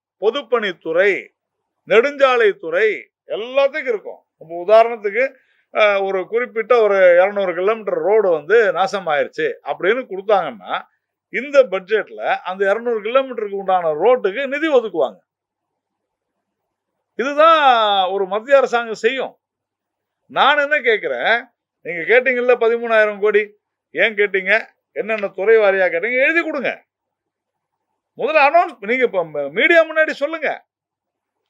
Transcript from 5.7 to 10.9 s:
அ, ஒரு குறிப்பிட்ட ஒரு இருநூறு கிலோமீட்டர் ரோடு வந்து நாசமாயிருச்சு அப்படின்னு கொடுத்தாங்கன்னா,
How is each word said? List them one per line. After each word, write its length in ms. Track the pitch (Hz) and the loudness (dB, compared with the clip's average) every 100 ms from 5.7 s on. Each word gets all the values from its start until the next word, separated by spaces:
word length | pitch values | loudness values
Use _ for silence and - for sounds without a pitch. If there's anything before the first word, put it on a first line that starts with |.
| - | 0
அ, 260 | 214 196 | 2 2
ஒரு 240 | 196 190 180 | -2 -4 -4
குறிப்பிட்ட 540 | 220 247 214 220 247 | -4 -4 -6 2 4
ஒரு 400 | 208 196 180 175 | 4 6 6 6
இருநூறு 300 | 190 202 190 | 4 0 -4
கிலோமீட்டர் 440 | 170 190 226 202 170 | -2 -2 -2 -4 -4
ரோடு 320 | 165 220 196 | 2 2 2
வந்து 420 | 156 147 226 208 | 0 2 2 2
நாசமாயிருச்சு 840 | 165 185 196 170 147 120 - 151 - | 0 -2 -4 -2 -2 -2 -4 -6 -6
அப்படின்னு 440 | - 147 175 240 226 | -10 -4 -2 -2 -4
கொடுத்தாங்கன்னா, 760 | 185 196 202 156 110 95 165 - | -8 -2 0 -2 -8 -8 -8 -10